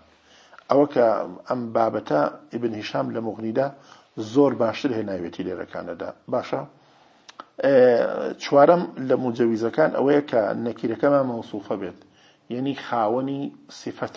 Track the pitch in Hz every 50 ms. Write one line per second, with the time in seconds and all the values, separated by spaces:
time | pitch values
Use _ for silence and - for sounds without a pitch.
0 | - _ _ _ _ _ _ _ _ _ - - _ - - 139 147 143 - 131
1 | 120 113 104 98 87 85 90 90 - - 120 120 120 113 113 113 113 110 107 107
2 | 104 - 151 147 147 - - - - - - 120 120 117 110 107 107 - - 139
3 | 135 127 113 117 113 113 98 110 110 113 113 127 135 143 139 - - - - -
4 | _ _ _ - 110 107 110 139 143 139 123 107 120 113 104 - - 143 120 110
5 | 110 101 98 92 87 82 - - 90 90 92 90 87 - - 87 90 87 87 82
6 | 85 - - - _ - 123 123 107 - - 135 143 147 - _ _ _ _ _
7 | _ _ _ _ _ - - - - _ _ - - 135 139 131 123 123 120 117
8 | 120 - - - 143 135 127 - - - - 143 143 156 175 175 180 175 - -
9 | 131 131 127 123 127 127 117 120 120 117 113 110 113 113 - - 156 160 156 -
10 | 123 139 147 147 143 - - 117 104 101 113 117 117 120 113 - - 123 113 110
11 | - 143 143 139 135 127 120 117 107 - - 104 - - 113 98 98 90 87 -
12 | - _ _ _ _ _ _ _ _ - 117 123 131 139 135 - - - 123 120
13 | 110 104 117 127 131 135 139 139 143 143 - - _ - - - - 120 110 -
14 | - 113 -